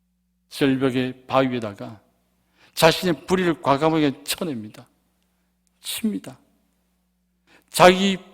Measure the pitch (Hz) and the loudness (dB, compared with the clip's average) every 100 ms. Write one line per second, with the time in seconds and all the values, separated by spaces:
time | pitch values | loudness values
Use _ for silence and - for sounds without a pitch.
0 | _ _ _ _ _ - 143 131 135 127 | _ _ _ _ _ -2 0 2 0 -2
1 | 127 127 - 127 135 123 110 98 123 110 | -4 -8 -2 0 0 -4 -8 -12 -16 -18
2 | _ _ _ _ _ _ _ - 160 156 | _ _ _ _ _ _ _ 2 2 4
3 | 185 151 - 185 175 160 - 135 160 160 | -2 -4 -2 -2 0 -2 0 0 2 2
4 | 147 131 - - 180 123 107 - - _ | 0 -2 -10 -8 -8 -8 -12 -18 -20 _
5 | _ _ _ _ _ _ _ _ - - | _ _ _ _ _ _ _ _ -12 -6
6 | 220 101 - 127 _ _ _ _ _ _ | -6 -6 -10 -18 _ _ _ _ _ _
7 | _ _ _ _ _ _ _ - 180 185 | _ _ _ _ _ _ _ 6 6 6
8 | 196 185 - | 2 -2 -8